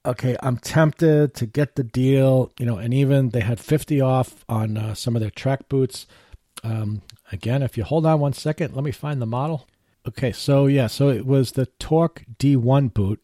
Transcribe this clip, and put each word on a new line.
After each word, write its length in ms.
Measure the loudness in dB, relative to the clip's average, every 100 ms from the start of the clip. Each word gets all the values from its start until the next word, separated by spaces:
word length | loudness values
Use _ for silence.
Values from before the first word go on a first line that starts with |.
| -6
Okay, 300 | -4 -2 -2
I'm 160 | -4 -4
tempted 760 | -2 2 2 4 4 4 2
to 120 | 0 -4
get 280 | -2 -2 -4
the 80 |
deal," 680 | -4 0 2 4 4 4 0 -4
you 60 | -4
know, 120 | -4
and 160 | -2
even 360 | 0 2 2 2
they 120 | 0
had 180 | -2 -2
fifty 400 | -2 -2 0 0
off 440 | 2 0 -2 -8 -6
on, 300 | -4 -4 -4
uh, 160 | -6
some 220 | -6 -4 -2
of 60 |
their 100 | -4
track 360 | -4 -4 -4 -2
boots. 360 | -2 -2 -4 -18 _ _ -20 _ -12
Um, 380 | -6 -4 -4 -6 -10 -20 _
again, 320 | -8 -2 -2
if 140 | -2 -4
you 60 |
hold 220 | -2 0 2
on 140 | 2
one 140 | 0
second, 420 | -2 -4 -4 -6 -6
let 80 |
me 80 | -6
find 280 | -6 -6 -6
the 80 | -4
model. 400 | -4 -4 -6 -10 _ _ _ -16
Okay, 240 | -6 -4
so 360 | -2 2 4 4
yeah, 200 | 4 0
so 220 | 2 2
it 160 | 2 2
was 280 | 2 2
the 120 | -2 -6 -6
Torque 460 | 0 2 2 -2 -20 -2
D 180 | 2 4
one 320 | 4 2 2
boot, 300 | 0 -2 -2